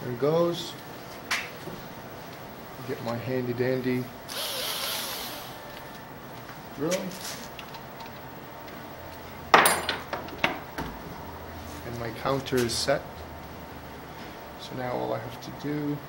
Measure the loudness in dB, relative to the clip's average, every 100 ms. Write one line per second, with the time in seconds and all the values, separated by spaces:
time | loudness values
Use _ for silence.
0 | -2 4 6 8 8 4 -2 -8 -10 -10
1 | -10 -10 -2 0 0 -6 -8 -8 -8 -10
2 | -10 -10 -10 -10 -10 -10 -10 -8 -4 -2
3 | 0 0 2 2 2 4 4 6 4 4
4 | 2 -8 -6 -2 -2 0 0 0 0 0
5 | -2 -4 -4 -6 -6 -8 -8 -10 -10 -10
6 | -10 -12 -10 -10 -10 -10 -10 0 4 4
7 | 2 -4 -4 -6 -8 -8 -10 -10 -10 -10
8 | -10 -10 -10 -10 -10 -10 -10 -10 -10 -10
9 | -10 -10 -10 -10 10 10 12 6 2 -2
10 | -2 -4 -4 0 0 0 -4 -4 -4 -6
11 | -8 -8 -8 -8 -8 -8 -8 -8 -6 -4
12 | -4 0 2 4 6 6 6 4 6 4
13 | 2 -8 -10 -8 -8 -10 -10 -10 -10 -10
14 | -10 -10 -10 -10 -10 -10 -6 -2 0 0
15 | 2 0 -2 -6 -8 -4 0 2 2 0